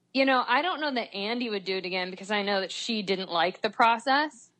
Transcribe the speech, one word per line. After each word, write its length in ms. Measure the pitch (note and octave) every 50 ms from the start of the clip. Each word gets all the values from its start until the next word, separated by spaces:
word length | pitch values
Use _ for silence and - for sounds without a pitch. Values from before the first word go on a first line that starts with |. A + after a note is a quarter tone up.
| _ _ -
you 100 | C4 C4+
know, 220 | C4+ C4 B3+ -
I 140 | - A#3+ C4+
don't 180 | D#4+ F4+ F4 C#4+
know 120 | D#4 D4 C4
that 200 | A#3 G#3 - -
Andy 360 | G3 G3 G#3+ A#3+ B3 B3 A3+
would 160 | G#3 G3 F3+
do 100 | F#3 F#3+
it 100 | F#3+ F3+
again 260 | F3+ F#3 F#3 F3+ F#3
because 200 | F#3 F#3 F#3+ F#3
I 120 | G#3+ G#3 G3
know 180 | G3+ G3+ F#3+
that 100 | F#3+ E3+
she 300 | - - - - A#3 G#3+
didn't 280 | G3+ F3 G3 F3+ F#3+ -
like 320 | E3+ E3+ E3 F#3 F#3 -
the 80 | - G#3+
process 800 | G3+ - B3 A3+ A#3 A3+ - C4+ C4 C#4+ D4+ D4+ - - - - _